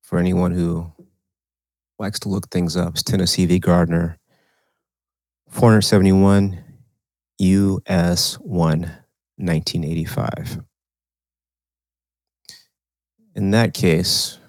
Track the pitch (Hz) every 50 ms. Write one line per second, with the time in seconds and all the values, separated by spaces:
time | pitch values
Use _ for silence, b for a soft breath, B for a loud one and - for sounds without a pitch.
0 | _ _ - 87 87 90 90 90 90 90 87 90 85 85 85 82 85 82 - _
1 | - _ _ _ _ _ _ _ _ _ _ _ _ _ _ _ _ _ _ -
2 | 104 98 101 - - 104 95 95 90 _ - 90 87 85 78 90 85 85 82 -
3 | - - - 98 92 87 - - 92 82 87 92 - - 87 87 85 82 85 85
4 | 85 85 85 _ _ _ _ _ _ _ _ _ _ _ _ _ _ _ _ _
5 | _ _ _ _ _ _ _ _ _ _ - - 120 117 110 107 101 - 110 101
6 | 95 98 95 95 98 98 101 101 98 98 92 82 - - - _ _ _ _ _
7 | _ _ _ _ _ _ _ _ 98 92 95 98 101 98 95 95 - - 95 87
8 | 85 87 87 - - - - - - - 95 87 82 80 78 78 85 80 76 -
9 | _ _ _ _ _ _ _ - 98 87 82 80 - - - 87 80 80 85 82
10 | 80 - - - - - - - - - - - - _ _ _ _ _ _ _
11 | _ _ _ _ _ _ _ _ _ _ _ _ _ _ _ _ _ _ _ _
12 | _ _ _ _ _ _ _ _ _ B B B B B B _ _ _ _ _
13 | _ _ _ _ _ _ _ - 98 98 104 113 117 90 - - - 90 80 82
14 | 92 95 - - - - - - _